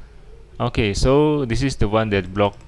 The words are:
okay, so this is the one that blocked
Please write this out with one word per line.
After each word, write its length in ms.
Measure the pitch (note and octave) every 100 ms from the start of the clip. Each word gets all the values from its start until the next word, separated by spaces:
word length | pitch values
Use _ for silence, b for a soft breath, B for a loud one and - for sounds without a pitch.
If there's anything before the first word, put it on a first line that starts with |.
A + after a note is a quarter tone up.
| B B B - - -
okay, 340 | A#2 - G#2+
so 520 | G2 B2+ C#3 D3+ D3+ B2
this 180 | A2+
is 120 | C3+ -
the 100 | G#2+
one 220 | A2 A2
that 240 | G2 F#2
blocked 260 | F#2+ G2+ -